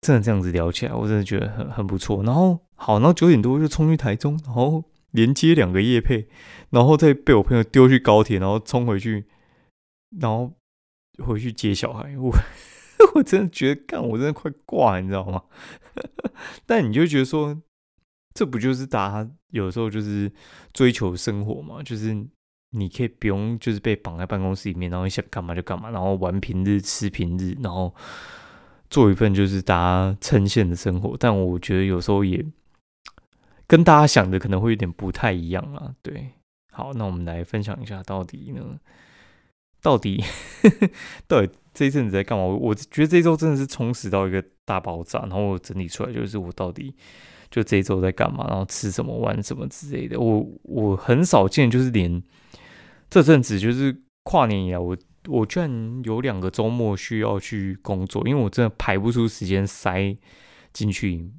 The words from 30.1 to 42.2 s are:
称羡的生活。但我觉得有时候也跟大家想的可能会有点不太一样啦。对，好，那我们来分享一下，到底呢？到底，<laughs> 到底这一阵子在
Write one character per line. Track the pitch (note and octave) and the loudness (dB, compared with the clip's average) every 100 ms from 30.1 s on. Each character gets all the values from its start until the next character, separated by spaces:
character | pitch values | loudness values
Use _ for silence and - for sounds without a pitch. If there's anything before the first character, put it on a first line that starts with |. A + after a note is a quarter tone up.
| G2 | -2
称 | - B2 G2 | 0 2 2
羡 | A2+ F#2 | 2 0
的 | F2 | 0
生 | - F2+ | -2 -2
活。 | A2 - | -4 -2
但 | B2 G2+ | 0 2
我 | F#2 F2+ | 0 -2
觉 | - F#2+ | -2 0
得 | F#2+ | 0
有 | F#2 | -2
时 | F2 | 0
候 | G2+ | 0
也 | G2+ F2+ D#3 - _ _ _ _ - _ _ _ _ _ _ | 0 -2 -6 -12 _ _ _ _ -20 _ _ _ _ _ _
跟 | E3 | 6
大 | E3+ D3+ | 8 8
家 | D3+ | 8
想 | - F#2+ | 4 2
的 | F#2+ | 0
可 | G2 | 0
能 | F#2+ | 0
会 | A2+ | 0
有 | A2 | 0
点 | F2+ | -2
不 | E2 F#2+ | -6 -8
太 | - A#2+ | -4 -2
一 | F#2 E2+ | -2 -4
样 | F#2 E2+ | -6 -6
啦。 | C#3+ - B2+ | -12 -14 -14
对， | - C#3+ C3+ _ _ _ _ | -14 -14 -14 _ _ _ _
好， | - C3 | -14 -10
那 | C3 G#2 | -6 -6
我 | |
们 | F2+ E2+ | -4 -6
来 | E2+ | -8
分 | F2 A2 | -6 -6
享 | G#2 - | -6 -8
一 | G#2+ | -12
下， | G2 | -14
到 | F#2 F#2+ | -10 -8
底 | F2+ - - | -8 -14 -14
呢？ | - - - _ _ _ _ _ _ _ _ _ _ | -14 -14 -16 _ _ _ _ _ _ _ _ _ _
到 | - B2 | 0 2
底， | G2+ F#2+ G2+ - - - A3 | 0 -4 -6 -10 -16 6 6
<laughs> | - F#3+ - - - - | 6 -2 -2 -18 -20 0
到 | C#3+ | 2
底 | F#2+ - _ | 2 -4 _
这 | - C#3 | -2 0
一 | |
阵 | C#3+ A#2 | 0 0
子 | |
在 | F#2+ | -2